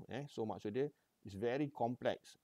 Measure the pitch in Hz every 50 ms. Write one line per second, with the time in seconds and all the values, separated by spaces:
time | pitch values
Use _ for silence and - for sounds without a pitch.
0 | - - 98 123 143 147 - - 113 110 95 92 - 107 104 123 139 147 - _
1 | _ _ _ _ _ 104 98 98 107 120 123 139 151 139 - - 120 117 123 -
2 | - 123 95 - - - - -